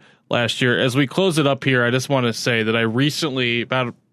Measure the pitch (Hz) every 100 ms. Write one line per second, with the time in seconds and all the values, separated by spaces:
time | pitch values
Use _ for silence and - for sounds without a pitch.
0 | - _ - - 117 - 127 95 127 127
1 | 135 - 190 156 139 135 135 131 120 127
2 | 123 135 120 113 127 117 110 113 113 117
3 | 147 - 160 131 120 120 113 131 120 -
4 | _